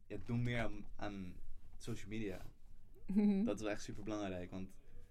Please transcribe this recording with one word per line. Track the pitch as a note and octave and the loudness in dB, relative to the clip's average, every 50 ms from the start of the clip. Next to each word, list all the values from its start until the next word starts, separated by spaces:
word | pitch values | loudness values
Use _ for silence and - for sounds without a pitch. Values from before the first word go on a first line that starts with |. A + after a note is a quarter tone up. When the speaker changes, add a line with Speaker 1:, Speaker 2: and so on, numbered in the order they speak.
| - | -12
Speaker 1:
Ja, | - G#2 G#2 - | -8 -6 -6 -2
doe | - A#2+ A#2+ | 0 0 2
meer | A#2+ A#2+ A#2+ A#2+ A2 | 4 6 6 6 6
aan, | G#2 G#2 G#2+ - - - | 6 4 2 0 0 0
aan | - - G#2 G2 G2 F#2 F2+ F2 - - - - - - - - | 2 2 0 0 -2 -2 -4 -2 0 0 2 2 0 0 -4 -6
social | - - A#2+ A2+ - - - | -4 -2 -2 -2 -2 -2 -2
media. | G#2+ A2 G#2+ G2 F2+ F2+ - - - - - - - - - - - - - | 0 0 0 0 -2 -2 -4 -8 -8 -10 -14 -12 -10 -10 -10 -12 -10 -6 -2
Speaker 2:
Mhm. | - F#3+ G#3+ G#3 G#3 G3 F#3+ G#3 | 2 4 6 6 6 6 6 4
Speaker 1:
Dat | D#3 G#2 | 2 0
is | G2+ G#2+ | 0 0
wel | G#2 | -2
echt | G#2 - - | -2 -2 -2
superbelangrijk, | - - G#2 G2+ A2 A2 G#2 G2+ F#2+ F#2 F2+ F2+ F2+ | -4 -4 -4 -4 -2 -2 -2 -2 -2 -2 -4 -4 -6
want | F#2 F#2 F#2+ - - - - - - - - - | -6 -6 -6 -6 -8 -12 -12 -10 -10 -10 -10 -10